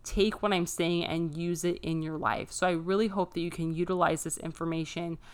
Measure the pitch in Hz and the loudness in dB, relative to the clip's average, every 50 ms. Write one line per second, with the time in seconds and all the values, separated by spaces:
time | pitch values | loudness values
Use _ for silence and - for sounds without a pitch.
0 | - - - 214 196 220 208 - - 208 202 180 175 170 - - 175 165 175 170 | -10 -2 2 4 4 4 4 2 2 2 4 4 2 0 0 0 2 2 2 2
1 | 170 - - 165 170 160 147 165 170 175 175 160 175 175 175 - - - 165 160 | 0 0 0 -2 -2 -2 -2 -2 -2 -2 -2 0 0 -2 -2 -2 -2 -2 -2 -2
2 | 156 156 160 151 - 107 - - - - - - - 185 175 165 165 175 190 202 | -2 -2 -2 -2 0 0 0 0 -2 -6 -2 0 2 2 2 2 0 2 2 2
3 | 226 220 190 202 180 170 - 175 170 170 165 - 160 165 165 160 175 170 185 180 | 2 2 2 0 -2 0 -2 -2 -4 -2 -2 -2 -2 -2 0 0 0 0 2 4
4 | 170 160 160 151 - 160 - - - 165 156 - 170 165 165 160 160 151 - 170 | 4 4 4 2 -2 -4 -6 -6 -6 -8 -6 -4 -4 -2 -2 -2 -2 -4 -4 -4
5 | 170 170 165 165 - - | -4 -4 -6 -8 -10 -14